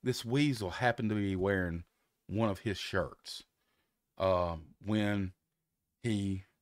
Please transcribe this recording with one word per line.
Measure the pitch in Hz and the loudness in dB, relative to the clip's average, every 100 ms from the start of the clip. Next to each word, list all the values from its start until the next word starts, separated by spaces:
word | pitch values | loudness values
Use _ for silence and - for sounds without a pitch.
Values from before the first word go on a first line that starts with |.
this | 123 123 113 | -2 -2 0
weasel | 135 147 123 98 | 2 4 2 -4
happened | 85 123 117 110 | 0 0 2 0
to | 107 | 0
be | 101 95 | 0 0
wearing | 95 98 90 85 85 _ _ _ _ | 2 2 2 -2 -8 _ _ _ _
one | 95 113 | -2 0
of | 98 | -2
his | 113 95 | -4 -4
shirts, | - 98 82 - - - - _ _ _ _ _ _ _ | -2 -2 -2 -6 -16 -16 -16 _ _ _ _ _ _ _
um, | 95 90 87 82 78 - 98 | 2 2 2 -2 -10 -14 -2
when | 107 104 104 95 - _ _ _ _ _ _ | 0 2 0 -4 -8 _ _ _ _ _ _
he | 120 104 98 95 95 _ | -2 0 0 -4 -8 _